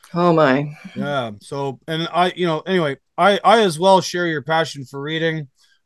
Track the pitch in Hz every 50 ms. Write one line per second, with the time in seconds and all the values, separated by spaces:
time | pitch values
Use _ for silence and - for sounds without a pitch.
0 | _ _ - 170 175 175 165 160 156 135 127 139 147 147 147 - - 190 - -
1 | 139 143 143 139 120 113 104 104 - - 143 139 143 139 127 - _ - 160 160
2 | 165 160 156 170 180 180 - 160 180 170 160 - - 180 190 180 160 - 135 -
3 | _ _ _ - 170 202 202 180 - 180 214 233 220 190 151 151 180 190 190 185
4 | - - - 180 175 170 160 147 120 151 160 165 160 139 - 143 131 - 139 139
5 | 139 151 160 160 165 165 160 160 147 131 _ _ _ _ _ _ _